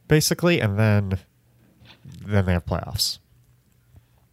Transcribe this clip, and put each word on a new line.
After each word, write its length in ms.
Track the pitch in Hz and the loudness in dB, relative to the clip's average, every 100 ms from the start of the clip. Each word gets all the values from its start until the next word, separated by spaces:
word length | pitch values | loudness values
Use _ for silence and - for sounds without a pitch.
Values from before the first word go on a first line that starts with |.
| - | 0
basically, 520 | 156 - 165 175 170 | 2 2 0 2 2
and 180 | 107 98 | 0 2
then, 400 | 110 104 98 92 - _ _ _ _ _ - - - - | 2 2 0 -4 -8 _ _ _ _ _ -20 -20 -20 -18
then 220 | 101 101 92 | -2 0 2
they 60 | |
have 120 | 87 | 0
playoffs. 540 | - 85 - - - - _ _ _ _ _ _ _ - _ _ _ | -2 -6 -6 -4 -4 -6 _ _ _ _ _ _ _ -20 _ _ _